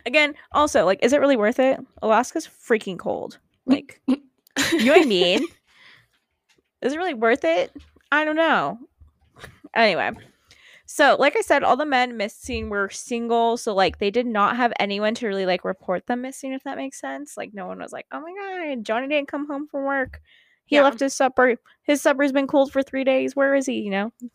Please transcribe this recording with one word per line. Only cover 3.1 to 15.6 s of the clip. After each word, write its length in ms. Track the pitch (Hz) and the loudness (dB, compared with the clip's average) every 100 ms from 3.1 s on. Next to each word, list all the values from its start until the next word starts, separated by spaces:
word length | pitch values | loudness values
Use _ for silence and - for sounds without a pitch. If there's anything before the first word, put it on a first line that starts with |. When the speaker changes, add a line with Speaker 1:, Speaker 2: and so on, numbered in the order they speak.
| 85 - - _ _ - | -6 -8 -14 _ _ 0
Speaker 1:
Like, 340 | 269 - - | 0 -2 -12
Speaker 2:
<laughs> 40 | - | -2
Speaker 1:
you 80 | 262 _ _ _ - 277 320 | -2 _ _ _ -4 -2 2
know 80 | 233 | 6
what 80 | 311 | 6
I 20 | |
mean? 400 | 311 190 175 196 320 _ _ _ - _ _ _ _ _ _ _ _ - | 6 2 2 0 -2 _ _ _ -20 _ _ _ _ _ _ _ _ -6
Is 100 | 247 | -4
it 60 | 302 | -4
really 160 | 370 | -4
worth 300 | 254 226 277 | 0 2 2
it? 280 | 330 330 - 285 - _ - | 2 0 -2 -6 -20 _ -2
I 140 | 294 | 0
don't 120 | 311 311 | 0 0
know. 420 | 330 233 143 220 285 _ - _ _ _ - - - | 2 2 0 -6 -14 _ -20 _ _ _ -20 -20 -6
Anyway, 360 | - 202 160 107 - - _ _ _ _ - - | 2 2 2 -2 -6 -14 _ _ _ _ -20 -10
so, 300 | - 285 196 | 2 4 6
like 160 | 277 453 | 4 2
I 40 | |
said, 240 | - 285 | 0 2
all 120 | - 254 | 2 0
the 80 | 302 | 2
men 300 | 254 247 233 | 0 0 -4
missing 520 | 202 - - 233 220 | -8 -8 -10 -8 -6
were 180 | 202 196 | -4 -4
single, 680 | - - 233 233 233 233 233 | -6 -8 -6 -2 0 2 0
so, 180 | - | -2
like, 240 | 196 254 - | 0 0 0
they 120 | 202 | -2
did 160 | 220 247 | -2 -2
not 300 | 214 202 240 | 2 2 2
have 160 | 247 - | 0 0
anyone 360 | 202 202 214 226 | -4 -2 -2 -2
to 100 | 226 | -4
really, 200 | 196 185 | -2 -2
like, 180 | 180 | -2